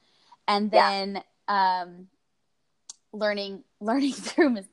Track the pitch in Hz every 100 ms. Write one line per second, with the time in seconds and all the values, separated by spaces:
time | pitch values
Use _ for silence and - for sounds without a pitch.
0 | _ _ _ - - 202 208 208 - 196
1 | 196 196 - _ - 202 185 180 180 175
2 | 185 _ _ _ _ _ _ _ - -
3 | _ 214 208 208 196 196 - _ 208 262
4 | 277 202 - - 311 220 -